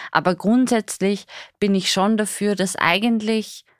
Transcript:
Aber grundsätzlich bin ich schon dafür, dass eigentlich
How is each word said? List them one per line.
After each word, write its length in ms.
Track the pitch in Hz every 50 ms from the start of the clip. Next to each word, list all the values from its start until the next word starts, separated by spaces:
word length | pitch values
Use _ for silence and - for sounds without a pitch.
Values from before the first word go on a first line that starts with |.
| - -
Aber 240 | - 160 147 180 180
grundsätzlich 880 | 175 - 196 233 254 254 240 247 220 208 - - - 185 196 208 196 - - - - - - _ -
bin 160 | 202 202 196
ich 160 | 190 185 -
schon 260 | - 190 185 208 220
dafür, 380 | 208 214 190 - - 202 208 202
dass 200 | 185 190 185 -
eigentlich 920 | - - 165 175 196 220 240 233 220 214 214 226 220 208 - - - - _ _